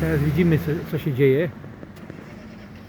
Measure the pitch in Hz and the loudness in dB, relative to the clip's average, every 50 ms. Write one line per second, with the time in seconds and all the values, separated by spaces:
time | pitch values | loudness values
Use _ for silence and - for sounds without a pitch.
0 | 156 160 160 147 147 156 139 151 185 170 165 143 - 156 147 170 165 - - 147 | 0 0 2 2 2 2 4 4 4 4 4 4 2 0 -2 -2 -4 -4 -6 -4
1 | - 165 135 120 143 135 131 139 170 160 - - - - - - - - - - | -2 -2 2 4 6 6 6 6 2 0 -4 -8 -14 -16 -16 -16 -16 -18 -16 -18
2 | - - - - - - - - - - - - - - - - - | -16 -16 -16 -16 -16 -16 -16 -16 -16 -18 -18 -18 -18 -18 -18 -18 -18